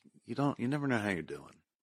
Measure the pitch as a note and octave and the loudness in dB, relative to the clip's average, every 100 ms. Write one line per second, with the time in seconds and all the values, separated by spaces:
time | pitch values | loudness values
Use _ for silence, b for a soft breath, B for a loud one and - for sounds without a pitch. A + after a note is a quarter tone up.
0 | - - - A#2+ C#3+ - A#2+ D3 C#3 A#2+ | -20 -20 -6 0 2 2 0 0 2 2
1 | G#2 F2 C#2+ C#2+ - - _ _ | 2 0 -2 -10 -12 -20 _ _